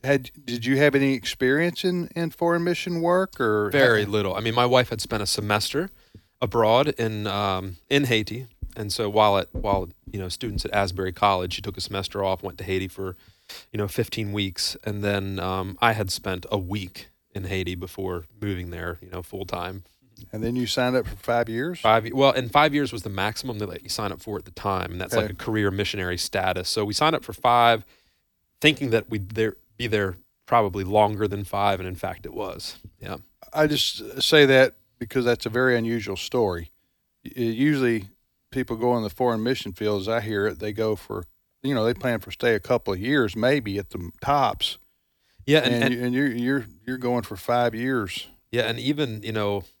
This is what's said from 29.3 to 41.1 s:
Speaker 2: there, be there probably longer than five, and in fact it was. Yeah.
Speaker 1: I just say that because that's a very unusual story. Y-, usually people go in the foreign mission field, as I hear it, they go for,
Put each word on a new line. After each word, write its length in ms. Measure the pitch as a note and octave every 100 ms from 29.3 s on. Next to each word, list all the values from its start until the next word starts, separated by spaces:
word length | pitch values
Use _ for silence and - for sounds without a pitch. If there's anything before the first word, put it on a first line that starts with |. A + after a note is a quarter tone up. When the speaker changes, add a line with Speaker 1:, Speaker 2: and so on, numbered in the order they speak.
Speaker 2:
there, 260 | G#2+ A2 - _ _
be 100 | A#2+
there 300 | G#2+ G2 F2+ _ _ -
probably 380 | A#2+ G#2 F#2+
longer 440 | F#2 G#2+ G#2+ G#2 G#2
than 160 | G2+
five, 340 | G2+ G2+ G2+ G2
and 60 | F#2
in 60 | F2+
fact 280 | F#2 -
it 80 | -
was. 460 | - G2 E2+ - - - _
Yeah. 200 | - - - _ -
Speaker 1:
I 140 | D3+ D#3
just 560 | D3 - - - C3
say 240 | - D#3 C#3
that 300 | C3 C3 - _ _
because 280 | A#2 C3 B2
that's 180 | A#2+
a 60 | A#2
very 260 | A2+ B2+ A#2+
unusual 400 | A2+ A#2 G#2 F#2+
story. 540 | - B2 G#2+ F2 E2+ _ _ _ _ _
Y-, 200 | - -
usually 640 | A#2 A2+ D3 C#3+ B2+ A2+ G2 _ _ _ _
people 260 | C3+ B2 A2+
go 200 | A#2+ A#2+
in 60 |
the 80 | G#2+
foreign 320 | - B2 A2+
mission 300 | A2+ C3+ G#2+
field, 260 | F2+ G#2+ G2+
as 80 | F#2+
I 140 | A2+
hear 240 | G#2+ G#2 G#2
it, 120 | F2+
they 140 | G#2+
go 240 | G#2 A2 G#2+
for, 280 | -